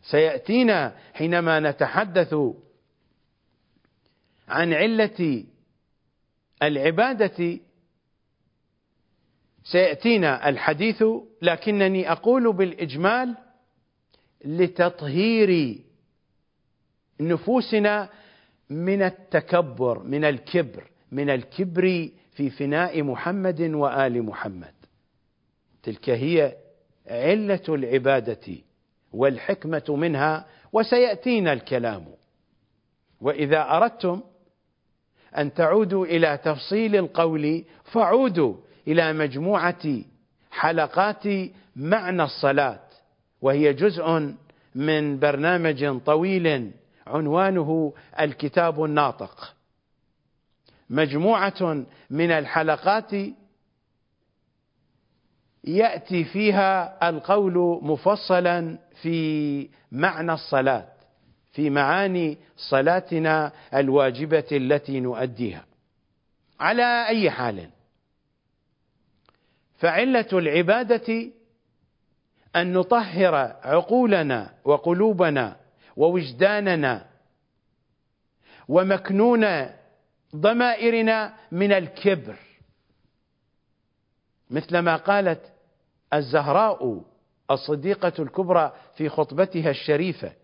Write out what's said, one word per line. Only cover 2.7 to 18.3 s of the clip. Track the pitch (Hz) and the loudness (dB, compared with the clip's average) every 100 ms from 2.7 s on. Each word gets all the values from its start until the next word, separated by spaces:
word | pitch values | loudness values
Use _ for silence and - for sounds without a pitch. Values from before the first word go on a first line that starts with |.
| _ _ _ _ _ _ _ _ _ _ _ _ _ _ _ _ _ - | _ _ _ _ _ _ _ _ _ _ _ _ _ _ _ _ _ -6
عن | 117 170 | -2 0
علة | 156 214 220 208 214 165 123 98 _ _ _ _ _ _ _ _ _ _ _ | 2 2 2 0 0 -2 -2 -6 _ _ _ _ _ _ _ _ _ _ _
العبادة، | 147 143 147 165 247 233 202 180 170 165 _ _ _ _ _ _ _ _ _ _ _ _ _ _ _ _ _ _ _ _ | -2 2 0 2 0 2 -2 0 -4 -6 _ _ _ _ _ _ _ _ _ _ _ _ _ _ _ _ _ _ _ _
سيأتينا | - 180 185 143 233 226 160 - 147 | 0 2 2 2 2 2 2 2 0
الحديث، | 131 - 151 220 214 220 226 - _ | 0 -2 0 -2 0 0 0 -10 _
لكنني | 175 165 214 202 190 190 160 | -2 0 -2 0 2 0 -2
أقول | 165 226 262 233 | -2 2 2 2
بالإجمال | 185 190 - 165 139 185 240 254 226 _ _ _ _ _ _ _ _ _ _ | 0 -2 -2 -8 -2 0 0 -4 -8 _ _ _ _ _ _ _ _ _ _
لتطهير | 139 165 180 180 175 175 147 156 214 226 202 180 131 104 _ _ _ _ _ _ _ _ _ _ _ _ _ - | -8 0 0 2 -2 -2 -4 0 2 2 4 2 0 -4 _ _ _ _ _ _ _ _ _ _ _ _ _ -8
نفوسنا | 160 165 - 254 233 214 208 208 190 - - | -2 -2 0 -2 0 0 2 0 -6 -16 -20